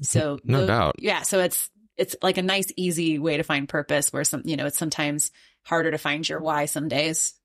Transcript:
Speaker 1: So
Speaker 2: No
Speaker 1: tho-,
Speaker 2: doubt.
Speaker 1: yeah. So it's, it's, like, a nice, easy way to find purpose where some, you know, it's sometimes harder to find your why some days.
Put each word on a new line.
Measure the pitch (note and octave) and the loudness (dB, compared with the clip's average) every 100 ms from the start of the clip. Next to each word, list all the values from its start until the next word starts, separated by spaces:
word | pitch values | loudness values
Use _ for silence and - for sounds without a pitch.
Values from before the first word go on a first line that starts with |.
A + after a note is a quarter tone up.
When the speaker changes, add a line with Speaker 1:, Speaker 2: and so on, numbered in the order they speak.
Speaker 1:
So | C3+ F3 D#3 C#3+ | 0 0 0 -2
Speaker 2:
No | A#2+ C3 | 0 2
Speaker 1:
tho-, | F#3+ | 4
Speaker 2:
doubt. | A2+ D#2 - | 4 2 0
Speaker 1:
yeah. | G#3+ F3 | -2 -2
So | - F#3+ | 0 2
it's, | - - - _ _ - | 2 0 -4 _ _ -4
it's, | F#3+ - | -4 0
like, | F#3 F#3 | 0 2
a | |
nice, | F#3 G3 F#3+ - | 2 0 -2 -2
easy | F3+ E3 E3 D#3 | -2 0 2 2
way | D#3+ D3 | 2 0
to | |
find | E3 C#3+ C#3 | 0 -2 0
purpose | D#3 C#3+ D3 - | -4 0 0 0
where | C#3 D3 | 0 -2
some, | C#3+ | -2
you | - C#3+ | -2 -2
know, | C#3+ | -2
it's | - | -2
sometimes | D#3+ - D3 D3 - - - _ | -2 -2 -2 0 -2 -6 -20 _
harder | - E3 D#3+ | -2 0 2
to | D#3 | 0
find | D3+ D3 D#3+ | -2 -2 -4
your | D#3 | -4
why | D#3 D3+ D3 | -2 0 0
some | D3 D3+ | -2 -2
days. | C#3+ D#3+ D#3+ - - | 0 0 0 -2 -4